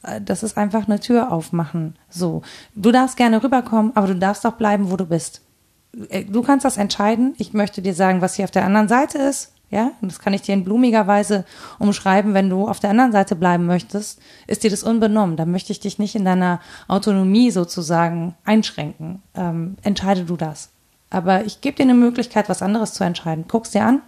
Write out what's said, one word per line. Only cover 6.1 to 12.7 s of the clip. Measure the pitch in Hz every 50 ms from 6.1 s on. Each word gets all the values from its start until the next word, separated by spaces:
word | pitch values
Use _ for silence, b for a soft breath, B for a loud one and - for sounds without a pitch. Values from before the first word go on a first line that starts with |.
| - 196 -
du | 202 202 240
kannst | 240 277 277 262 -
das | 262 -
entscheiden. | 208 202 190 - - 202 208 233 220 254 269 -
Ich | - - - -
möchte | 214 208 - - 202 180
dir | 196 175
sagen, | 165 190 185 185 180
was | 180 180 -
hier | - 190
auf | 175
der | - - 196
anderen | 190 202 214 214
Seite | 190 233 262 302 - - 285
ist. | 269 277 262 - - _ _ _ _ -
Ja, | 202 208 233 269 - -
und | 208 185
das | 165
kann | - - 214 196
ich | 202
dir | - - 196
in | 196 175
blumiger | 190 214 240 254 240 220 220 196
Weise | 190 202 208 202 185 214 190 - B B B B B B
umschreiben. | B 202 202 196 - - 196 190 208 202 214 196
Wenn | 196 196 190
du | 180 190 202
auf | 226